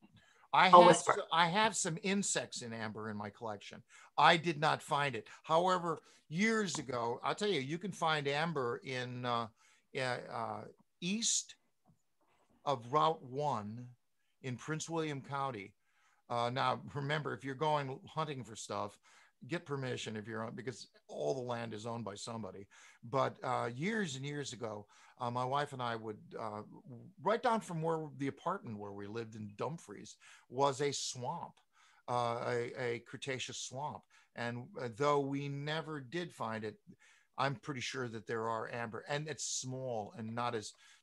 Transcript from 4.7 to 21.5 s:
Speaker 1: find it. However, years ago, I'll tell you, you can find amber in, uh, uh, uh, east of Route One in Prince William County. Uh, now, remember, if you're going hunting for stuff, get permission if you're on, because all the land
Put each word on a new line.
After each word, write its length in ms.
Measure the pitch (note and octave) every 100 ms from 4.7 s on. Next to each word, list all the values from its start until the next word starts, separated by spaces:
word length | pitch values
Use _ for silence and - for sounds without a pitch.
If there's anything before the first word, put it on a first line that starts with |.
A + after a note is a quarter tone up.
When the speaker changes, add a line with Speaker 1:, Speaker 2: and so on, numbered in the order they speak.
| C#3
Speaker 1:
find 340 | - D3 C#3+ A#2
it. 120 | - -
However, 580 | - D#3+ F#3 F#3 E3+ D3+ - - -
years 480 | D#3 A3 A3 G3 D3
ago, 440 | B2+ B2 A#2 B2
I'll 120 | C3 D3
tell 120 | G#3
you, 140 | E3
you 160 | C3 E3+
can 140 | G3+
find 340 | D3+ E3 D#3 C#3
amber 540 | C#3+ E3+ D3 A#2+ A#2+
in, 420 | - B2+ B2 B2 B2
uh, 220 | A#2+ A2+ _ - - _ C#3
uh, 40 |
uh, 600 | B2+ B2 - A#2+ A2 G#2+ A2 - _ -
east 560 | F3 G#3+ A3+ - - - _ _ _ _ _ _ _ _ _ _ D3+
of 260 | C3 A#2
Route 300 | D3 D#3 D#3+
One 640 | C3 C3 D3 A#2 G#2 A#2 B2 A#2+ _ _ _ _
in 160 | C3+ A#2
Prince 320 | - D#3 -
William 320 | E3 D#3 C#3
County. 520 | A2+ C#3 C#3 A2+ G2 - _ _ _ _ -
Uh, 200 | A#2+ A#2+
now, 320 | B2+ B2+ A#2+ -
remember, 400 | D3 C#3 D#3 C3
if 120 | B2 C#3
you're 100 | B2+
going 420 | D#3 D3 C#3 C3 -
hunting 360 | D3+ D#3 C3
for 120 | A2+ A2
stuff, 400 | - G#2 G#2 - _ - - _ B2+
get 180 | E3+ E3+
permission 520 | C#3 C3 A#2+ - G#2+
if 100 | G#2+
you're 160 | A2 A2+
on, 80 | B2+
because 320 | A#2+ A2 - - -
all 260 | - D3
the 80 | C#3
land 320 | B2